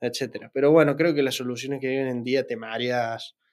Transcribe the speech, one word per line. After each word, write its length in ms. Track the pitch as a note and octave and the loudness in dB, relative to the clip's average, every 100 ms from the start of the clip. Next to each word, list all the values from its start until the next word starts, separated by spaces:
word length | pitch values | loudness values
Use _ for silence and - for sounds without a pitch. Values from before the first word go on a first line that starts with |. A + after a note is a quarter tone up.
etcétera. 500 | B2 - B2 - - | -6 -4 -6 -8 -8
Pero 160 | - C#3+ | 2 6
bueno, 260 | D#3+ D3 C3 | 8 6 4
creo 160 | E3+ | 2
que 120 | D3 | 2
las 100 | C3+ | 0
soluciones 460 | B2+ B2 A#2+ C3+ C#3 | -2 -6 -6 -6 -4
que 80 | C3 | -2
hay 100 | C3+ | -2
hoy 100 | C3 | -2
en 140 | B2 | -4
día, 240 | A#2+ C3 B2 | 0 -2 -2
temarias, 920 | A#2 A2 A2+ B2 B2 A2+ A#2 - _ _ | -6 -6 -4 -2 -2 -2 -6 -12 _ _